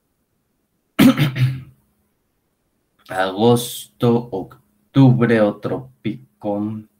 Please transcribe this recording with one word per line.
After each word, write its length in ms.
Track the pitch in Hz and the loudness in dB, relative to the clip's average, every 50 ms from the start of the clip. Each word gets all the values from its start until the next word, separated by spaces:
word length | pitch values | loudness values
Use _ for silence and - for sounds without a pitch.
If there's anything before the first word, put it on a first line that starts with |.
| _ _ _ _ _ _ _ _ _ _ _ _ _ _ _ _ _ _ _ - | _ _ _ _ _ _ _ _ _ _ _ _ _ _ _ _ _ _ _ 4
<clears throat> 2000 | - 262 - - 143 139 - - 127 - - - - - - _ _ _ _ _ _ _ _ _ _ _ _ _ _ _ _ _ _ _ _ _ _ _ _ _ _ - | 4 4 4 4 0 -2 0 0 -2 -2 -2 -6 -12 -18 -20 _ _ _ _ _ _ _ _ _ _ _ _ _ _ _ _ _ _ _ _ _ _ _ _ _ _ -10
Agosto, 1200 | - 92 95 95 92 98 110 120 120 120 - - - - - - _ _ 123 120 117 117 - - - | -6 -4 -4 -4 -2 0 2 2 2 2 0 -6 -12 -16 -18 -20 _ _ 0 0 0 0 -2 -6 -10
octubre, 1080 | 117 - - - - _ _ _ _ _ _ - 139 135 127 107 104 120 110 117 113 | -12 -12 -14 -16 -20 _ _ _ _ _ _ 2 4 4 6 4 4 2 2 2 2
otro 520 | 107 104 104 - - - 95 90 - - _ _ - | 2 0 0 -4 -8 -8 -8 -8 -10 -14 _ _ -10
pico. 800 | 110 - - - _ _ _ - 104 101 104 104 107 110 107 107 - _ _ | -10 -10 -10 -14 _ _ _ -8 -8 -6 -6 -6 -8 -8 -10 -14 -18 _ _